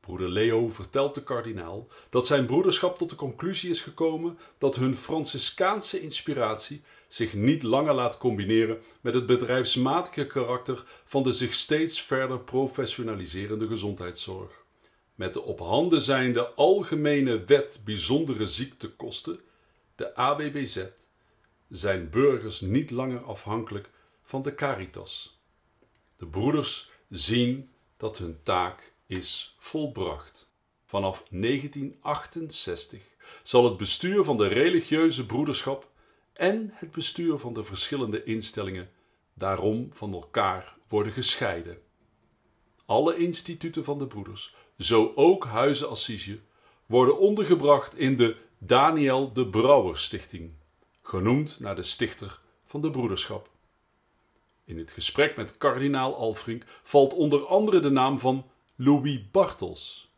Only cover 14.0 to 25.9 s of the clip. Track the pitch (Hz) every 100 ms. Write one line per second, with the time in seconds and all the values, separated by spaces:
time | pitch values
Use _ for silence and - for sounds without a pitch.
14 | 90 90 - 95 95 - _ _ _ _
15 | _ _ 92 - - - 82 113 175 160
16 | 131 135 127 117 120 - 151 202 185 165
17 | 147 147 135 113 92 139 139 - 104 104
18 | - 139 160 113 104 95 135 - - -
19 | 87 - - 175 _ _ _ _ _ _
20 | - - 127 147 151 143 127 - 95 _
21 | _ _ _ _ _ _ _ 90 101 95
22 | 82 98 139 123 107 98 95 120 147 123
23 | 131 123 - 101 - 110 110 101 - _
24 | _ _ _ 135 135 139 143 113 92 -
25 | - - - _ _ _ _ _ _